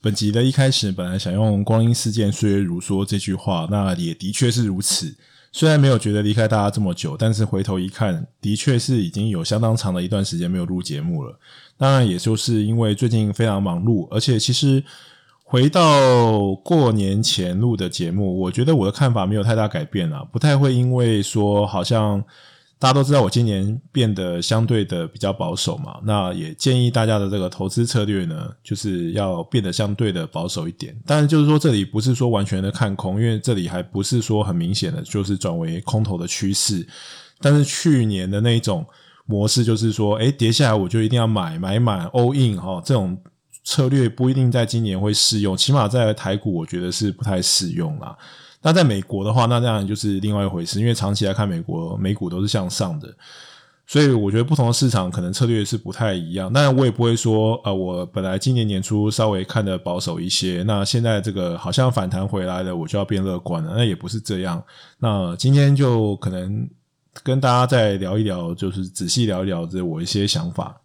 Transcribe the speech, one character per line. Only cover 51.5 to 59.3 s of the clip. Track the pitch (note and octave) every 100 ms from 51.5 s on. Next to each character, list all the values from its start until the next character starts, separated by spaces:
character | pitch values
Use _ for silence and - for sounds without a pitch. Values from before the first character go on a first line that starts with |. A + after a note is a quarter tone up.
| E2+
国 | E2 E2 E2 G2
美 | F#2+
股 | G#2+ F#2
都 | F2+
是 | G#2
向 | G#2+ F#2
上 | - G2 D#2
的， | - - - - - - _ _ _
所 | D3
以 | D3
我 | A#2+ G2+
觉 | G#2+
得 |
不 | B2+
同 | D#3 A#2+
的 |
市 | A#2 C3+
场 | A2+ F#2
可 | F2
能 | F2+
策 | F#2+ A#2+
略 | A2+
是 | G2+ A2+
不 | G2+
太 | F#2 A2
一 | F2 E2
样。 | F2+ F#2+
当 | B2
然 | C#3+ C3
我 |
也 | C3
不 | G#2
会 | A#2 A2+
说， | A#2+ A2 A2 A#2
呃， | -
我 | F#2+ F#2 F2+
本 | F2 -
来 | F#2+ F#2+
今 | C3
年 | B2 A2
年 | G2
初 | F#2 G#2+ G#2
稍 | G#2 A2